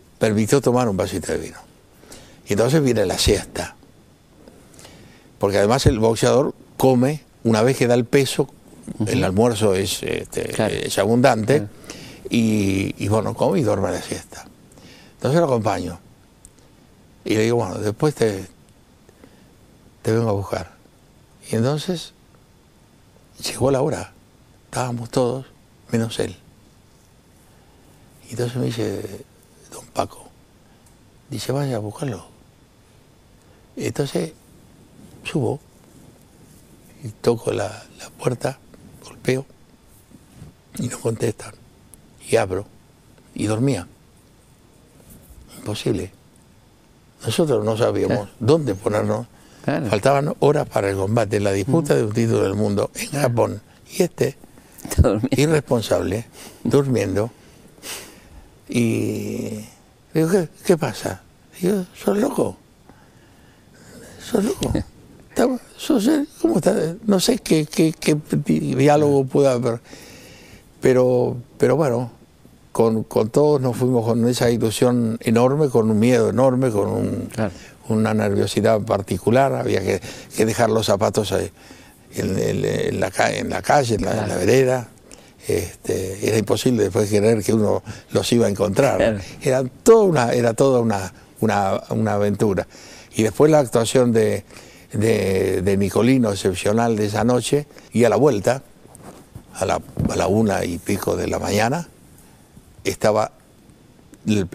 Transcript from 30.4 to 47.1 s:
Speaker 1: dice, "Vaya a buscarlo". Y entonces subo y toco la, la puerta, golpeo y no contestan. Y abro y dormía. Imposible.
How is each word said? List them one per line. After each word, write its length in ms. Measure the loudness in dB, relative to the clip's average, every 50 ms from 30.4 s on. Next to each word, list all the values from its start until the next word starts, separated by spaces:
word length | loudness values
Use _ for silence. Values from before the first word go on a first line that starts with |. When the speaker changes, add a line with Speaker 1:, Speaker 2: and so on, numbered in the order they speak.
| _ _ _ _ _ _ _ _ _ -20 -20 _ _ _ -20 -20 _ -14
Speaker 1:
dice, 220 | -12 -8 -6 -4
"Vaya 240 | -4 -2 -2 -4 -4
a 20 | -4
buscarlo". 460 | -6 -8 -8 -8 -8 -8 -8 -10 -14 -20 -20 -20 _ _ _ _ _ _ _ _ _ _ _ _ _ _ _ _ _ _ _ _ _ -20 -20 _ _ _ _
Y 100 | -8 -8
entonces 460 | -6 -4 -4 -4 -4 -4 -6 -6 -8 -10 -16 _ -20 -20 -20 -20 -20 -20 -20 -20 _ -20 -20 -20 -20 -20 -16 -10
subo 360 | -6 -4 -2 -2 -2 -4 -6 -10 _ _ -20 -20 -20 -20 -20 -20 -20 -20 -20 _ _ _ -20 -20 -20 -20 -20 -20 -20 -20 -20 -20 -20 -20 -16 -16
y 60 | -16
toco 420 | -14 -4 -2 -2 -2 -2 -4 -6
la, 320 | -6 -4 -6 -8 -10 -14 -20 -20 -20
la 120 | -20 -20 -20
puerta, 480 | -18 -8 -6 -6 -4 -4 -6 -8 -8 -10 -16 -20 -20 -20 -20 -20 -20 -20 -20
golpeo 420 | -20 -20 -6 -4 -4 -2 -2 -6 -10 -18 _ _ _ _ _ _ _ -20 -20 _ _ -20 -20 -20 -20 -20 -20 -20 -20 -20 _ _ _ -10
y 100 | -8 -8
no 120 | -8 -8 -6
contestan. 540 | -6 -6 -4 -2 -4 -4 -6 -8 -12 -20 -20 -20 -20 -20 -20 _ _ _ -20 -20 -20 _ _ -20 -4 0
Y 60 | 0
abro 300 | 2 2 0 -4 -6 -8 -10 -16 -20 _ _ _ _ _ -20 -20 -20 -20 -16 -10
y 120 | -6 -4
dormía. 420 | -2 -2 0 0 0 -2 -4 -6 -12 -18 _ _ _ _ _ _ _ _ _ _ _ _ _ _ _ _ _ _ _ _ -20 -20 -20 -20 -20 -20 -20 -20 -20 -20 -20 -20
Imposible. 540 | -14 -10 -10 -8 -6 -4 -4 -4 -4 -6 -10 -14 _ _ _ _ _ _ _ _ _ _ _ _ _ _ _ _ _ _ _